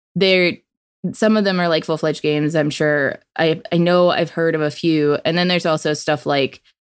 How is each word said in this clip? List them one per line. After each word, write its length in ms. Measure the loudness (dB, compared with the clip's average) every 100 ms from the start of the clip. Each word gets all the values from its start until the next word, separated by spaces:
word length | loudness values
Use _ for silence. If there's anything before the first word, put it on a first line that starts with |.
| _
there, 380 | 0 2 4 2 -2 _ _ _ _ -8
some 240 | 0 2 2
of 60 |
them 160 | 2 0
are, 80 | 0
like, 180 | 0
full-fledged 380 | -2 -2 -2 -2
games, 320 | -2 0 0
I'm 160 | 0 0
sure. 480 | 0 0 0 -2 -4 _ -2
I, 240 | 0 -2 -2
I 60 | 0
know 320 | 2 4 4
I've 200 | 2 -2
heard 240 | -2 -2
of 60 | 0
a 100 | -2
few. 480 | -2 0 2 2 0
And 120 | 0 0
then 120 | 0
there's 180 | 0 0
also 260 | -2 -2
stuff 320 | -4 -2 -4
like, 380 | -2 -2 -2 -6 _ _